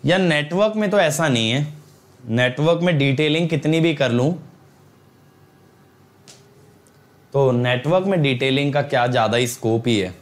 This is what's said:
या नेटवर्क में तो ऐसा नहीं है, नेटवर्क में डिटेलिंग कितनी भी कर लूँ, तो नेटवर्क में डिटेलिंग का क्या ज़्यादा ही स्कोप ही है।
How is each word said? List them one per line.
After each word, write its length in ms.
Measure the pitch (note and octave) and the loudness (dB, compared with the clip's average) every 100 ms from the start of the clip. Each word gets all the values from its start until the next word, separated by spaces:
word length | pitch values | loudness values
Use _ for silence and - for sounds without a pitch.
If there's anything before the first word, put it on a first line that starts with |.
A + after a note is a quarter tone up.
या 140 | C#3 F#3 | 2 2
नेटवर्क 580 | F3+ D3+ D3 E3+ G#3+ G#3+ | 2 0 -2 0 0 0
में 120 | G#3 | 0
तो 80 | G3+ | 2
ऐसा 300 | E3 D3 D#3+ | 2 2 0
नहीं 220 | A#2+ A2 | 0 0
है, 160 | B2+ D3+ - - - _ - | -2 -4 -8 -20 -20 _ -20
नेटवर्क 640 | A#2+ A2+ B2+ B2 D#3 E3+ | -6 0 0 0 0 2
में 140 | F3 D#3+ | 2 2
डिटेलिंग 500 | C#3 C3 D3+ D#3 E3+ | 2 2 0 0 0
कितनी 320 | D#3+ D#3 D#3+ | -2 0 0
भी 140 | E3 | 0
कर 160 | D3 C3 | 0 0
लूँ, 220 | A#2+ C3+ F3 - - - _ - _ _ _ _ _ _ _ _ _ - _ _ _ - - - - - - _ _ _ _ _ | 0 0 -2 -10 -20 -20 _ -20 _ _ _ _ _ _ _ _ _ -20 _ _ _ -20 -20 -20 -20 -20 -20 _ _ _ _ _
तो 160 | C#3 C3+ | 0 2
नेटवर्क 540 | B2 B2 B2 C#3+ F3+ F#3+ | 2 0 -2 0 0 0
में 140 | F#3 | 0
डिटेलिंग 500 | C#3+ B2+ C3+ C3+ C#3+ | 0 0 0 0 0
का 100 | C#3+ | -2
क्या 220 | C#3 C3 B2 | -2 0 0
ज़्यादा 300 | B2+ A2 A#2 | 0 0 0
ही 100 | B2 | -2
स्कोप 420 | - A2+ A2+ A#2 | -4 -2 -2 0
ही 100 | A2 | 0
है। 160 | F2+ F2 | -2 -8